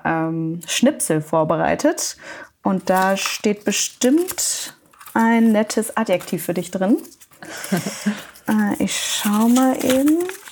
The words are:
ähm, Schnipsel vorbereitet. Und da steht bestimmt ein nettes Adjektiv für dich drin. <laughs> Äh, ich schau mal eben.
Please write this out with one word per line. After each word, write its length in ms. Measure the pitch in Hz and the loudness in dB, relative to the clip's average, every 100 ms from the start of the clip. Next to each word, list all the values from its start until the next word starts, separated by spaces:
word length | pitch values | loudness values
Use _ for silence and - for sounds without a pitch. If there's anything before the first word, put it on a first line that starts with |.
| 165 | -2
ähm, 560 | 160 160 165 160 170 - | -2 -2 -2 -4 -6 -6
Schnipsel 560 | - 247 - - 156 | 2 2 2 0 -2
vorbereitet. 920 | 151 165 156 160 156 180 294 330 - - - - - _ | 0 0 2 2 0 0 0 0 -4 -10 -16 -18 -20 _
Und 260 | 202 190 185 | -2 0 2
da 280 | 185 190 196 | 2 2 0
steht 480 | - - 214 208 - | -2 -2 -2 0 -2
bestimmt 1120 | 202 - - 247 302 370 - - - - - _ - - | -2 -4 0 2 4 2 -4 -4 -6 -8 -16 _ -20 -6
ein 380 | - 226 233 226 | 0 4 4 4
nettes 440 | 214 220 - 220 - | 4 2 -2 -2 -2
Adjektiv 480 | 226 175 - 175 - | 0 -2 -2 -6 -4
für 80 | |
dich 180 | 175 175 | -4 -4
drin. 260 | 185 190 285 | -2 2 0
<laughs> 60 | - - - _ - - - 185 - - - 208 - - - | -2 -20 -20 _ -16 -14 -4 -4 -4 -6 -4 -6 -8 -10 -2
Äh, 320 | 214 208 - | 0 0 0
ich 160 | 196 - | -4 -4
schau 520 | - - 214 208 233 | -4 -4 0 2 4
mal 260 | 247 262 254 | 4 4 2
eben. 360 | 254 262 285 330 359 381 - | 2 2 4 2 0 -8 -16